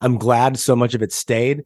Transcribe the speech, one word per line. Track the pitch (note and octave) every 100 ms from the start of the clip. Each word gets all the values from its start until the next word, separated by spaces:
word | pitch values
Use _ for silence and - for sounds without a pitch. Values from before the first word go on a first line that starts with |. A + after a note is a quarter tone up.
I'm | B2+ A#2
glad | A2 A#2+ C3 C3
so | - B2
much | A#2+
of | A#2+
it | G#2
stayed. | - - A#2 B2 D3